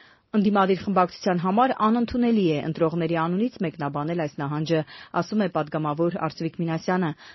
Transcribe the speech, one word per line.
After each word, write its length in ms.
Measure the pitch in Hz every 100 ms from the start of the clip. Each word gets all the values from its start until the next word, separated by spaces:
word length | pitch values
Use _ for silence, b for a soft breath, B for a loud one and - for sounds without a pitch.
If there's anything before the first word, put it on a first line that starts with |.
| B B _
Ընդդիմադիր 460 | 214 202 202 190 185
խմբակցության 580 | - 190 180 - 208 175
համար 320 | 185 208 262 -
անընդունելի 680 | 214 240 233 254 240 220 175
է 100 | 147
ընտրողների 560 | 160 156 160 170 165 165
անունից 380 | 165 180 247 -
մեկնաբանել 640 | 160 160 143 147 151 175
այս 100 | 151 -
նահանջը, 440 | 143 151 156 160 B B B
ասում 320 | - 175 214 185
է 20 |
պատգամավոր 680 | 160 151 160 151 147 170 175
Արծվիկ 380 | 156 - 165 -
Մինասյանը։ 520 | 165 160 - 185 165 143 B